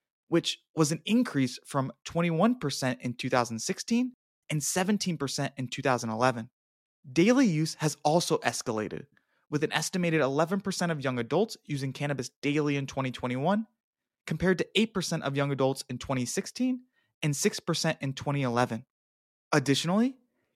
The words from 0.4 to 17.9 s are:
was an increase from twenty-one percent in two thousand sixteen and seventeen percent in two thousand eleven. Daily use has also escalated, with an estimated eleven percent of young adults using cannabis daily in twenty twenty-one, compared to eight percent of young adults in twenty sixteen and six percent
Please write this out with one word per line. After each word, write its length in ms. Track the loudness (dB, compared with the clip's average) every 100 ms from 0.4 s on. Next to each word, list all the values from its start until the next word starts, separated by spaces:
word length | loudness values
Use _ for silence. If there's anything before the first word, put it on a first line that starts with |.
| 0 -6 _
was 160 | 0 0
an 120 | 0
increase 540 | 0 2 2 0 0 -2 -4
from 260 | -4 -4 -6 -6
twenty-one 520 | -2 0 4 2 2
percent 420 | -2 -2 -2 -2
in 100 | -6
two 160 | -4 0
thousand 300 | 2 2 -2
sixteen 540 | -6 -6 -2 0 0 -6 _ _ -6
and 140 | -4
seventeen 560 | 0 0 2 2 0 -2
percent 340 | -2 -2 -4 -4
in 100 | -6
two 140 | -2
thousand 260 | 0 2 0
eleven. 400 | 2 2 2 -6 _ _ _ _ _ -2
Daily 340 | 4 6 6 6
use 280 | 4 0 0
has 180 | -2 0
also 360 | 2 2 2 0
escalated, 640 | 0 -2 -4 -2 -4 -6 -12 _ _ _ _
with 120 | -2
an 120 | 0
estimated 480 | -2 -2 -2 0 2
eleven 380 | 2 2 0 0
percent 300 | -4 -4 -2
of 120 | -2
young 160 | -2 -2
adults 360 | 0 0 0 -4 -8
using 260 | -4 -4
cannabis 380 | -4 -4 -4 -6 -4
daily 360 | -2 0 0 -2
in 100 | -4
twenty 240 | -4 -6
twenty-one, 560 | -4 -4 -2 0 0 -2 _ _ _ _ _ -8
compared 300 | 0 2 2
to 100 | 2
eight 200 | 2 2
percent 280 | 0 -2 -2
of 140 | -2 0
young 160 | 0
adults 320 | 2 0 0 -6
in 80 | -10
twenty 260 | -4 -4
sixteen 560 | -2 -4 -6 -4 -2 -2 -8 _ _ _
and 140 | -4 0
six 240 | 0 0
percent 380 | -4 -2 -2